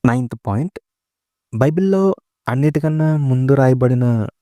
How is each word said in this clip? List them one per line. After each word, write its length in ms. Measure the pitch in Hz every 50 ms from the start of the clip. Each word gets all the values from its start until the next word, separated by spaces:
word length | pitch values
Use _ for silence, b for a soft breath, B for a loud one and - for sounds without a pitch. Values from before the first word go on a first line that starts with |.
| -
నైన్త్ 320 | 127 120 127 127 117 - 117 _
పాయింట్, 340 | 107 101 113 156 190 _ - _ _ _ _ _ _ _ _ _ _ _ _ _ _ -
బైబిల్‌లో 500 | 107 131 151 160 180 190 196 190 190 196 196 190 - _ _ _ _ _
అన్నిటికన్నా 600 | - 120 131 143 151 147 151 147 156 156 156 156 156 156
ముందు 360 | 151 143 131 127 127 131 131 139
రాయబడిన 520 | 135 131 127 131 127 127 123 127 123 123 123 120 113 104 - _ _